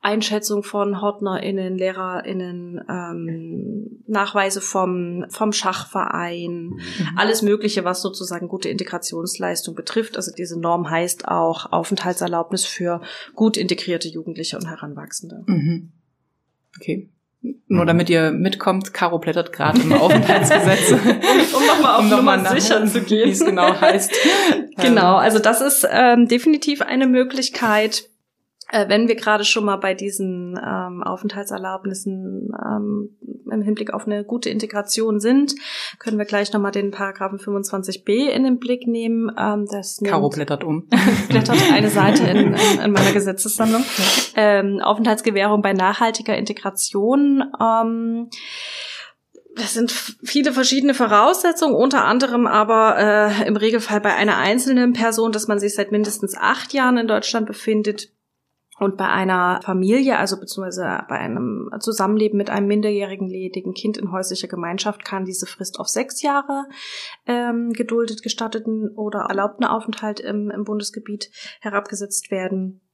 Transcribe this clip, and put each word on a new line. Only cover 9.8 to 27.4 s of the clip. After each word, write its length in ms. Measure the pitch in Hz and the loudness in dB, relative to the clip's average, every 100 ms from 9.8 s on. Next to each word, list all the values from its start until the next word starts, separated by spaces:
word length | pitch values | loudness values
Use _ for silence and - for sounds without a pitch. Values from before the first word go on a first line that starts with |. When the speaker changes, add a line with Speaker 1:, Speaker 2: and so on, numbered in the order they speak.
| 165 220 220 - | -4 -4 -4 -8
Speaker 1:
Also 160 | 185 | -10
diese 260 | - 180 165 | -10 -10 -4
Norm 320 | 170 170 156 | 0 0 0
heißt 380 | 165 175 - - | -2 -2 -4 -2
auch 460 | 175 165 165 - | 0 0 -2 -2
Aufenthaltserlaubnis 880 | 175 165 196 185 175 175 170 165 190 | -2 -2 -4 -4 -4 -2 -2 -2 -4
für 380 | - - 175 170 - - - | -4 -4 -4 -4 -8 -16 -18
gut 240 | - 220 220 | 2 2 2
integrierte 500 | 180 175 - 170 165 | -2 -4 -4 -6 -6
Jugendliche 480 | 160 160 165 160 - | -10 -10 -10 -10 -8
und 100 | 165 | -10
Heranwachsende. 760 | 160 147 147 151 - 170 - 180 | -12 -14 -14 -12 -14 -14 -10 0
Speaker 3:
Mhm. 460 | 175 147 165 - _ _ _ _ _ _ _ _ - | 0 0 -2 -8 _ _ _ _ _ _ _ _ -14
Okay. 300 | - 190 - _ _ _ 240 - _ | -8 -8 -8 _ _ _ -14 -14 _
Nur 160 | 180 | 2
Speaker 2:
Mhm. 40 | 170 | 4
Speaker 3:
damit 220 | 170 170 | 2 4
ihr 220 | 165 160 | 2 2
mitkommt, 600 | 156 185 - - 190 190 | 0 -2 0 -2 -2 -4
Caro 280 | - 175 170 | -2 -2 0
blättert 340 | 170 165 165 | -2 -2 -4
gerade 260 | - 151 240 | -2 2 2
im 140 | 160 | 4
Aufenthaltsgesetz. 1000 | 143 170 208 - - - 202 277 190 - | 4 6 4 4 4 4 4 6 4 6
Speaker 1:
<laughs> 640 | 254 208 - 370 - - 269 | 6 4 2 4 4 4 4
Um 120 | 294 | 4
nochmal 260 | 339 277 | 6 6
auf 60 | 226 | 6
Speaker 3:
Um 100 | 214 | 6
Speaker 1:
Nummer 280 | 208 254 190 | 6 6 4
Speaker 3:
nochmal 40 | |
nach-, 180 | 185 185 | 2 2
Speaker 1:
sicher 240 | 208 226 214 | 4 4 4
zu 140 | 233 | 0
gehen. 240 | - 214 247 | 2 4 4
Speaker 3:
wie 40 | |
es 140 | - 330 | 4 2
genau 340 | 185 175 185 | 4 4 6
heißt. 320 | 311 359 - 466 523 392 370 | 4 4 0 2 4 4 4
Speaker 1:
<laughs> 320 | - - - | 2 -2 0
Genau, 360 | 262 226 180 185 | 4 6 6 6
Speaker 3:
Ähm. 20 | |
Speaker 1:
also 180 | 220 220 | 6 4
das 240 | 214 240 | 4 2
ist, 260 | 277 277 - | 2 2 2
ähm, 360 | - 247 240 233 | 6 6 6 6
definitiv 540 | 240 320 302 302 285 | 4 4 2 0 -2
eine 240 | - 254 262 | -2 2 4
Möglichkeit. 1040 | 247 254 262 | 4 2 -2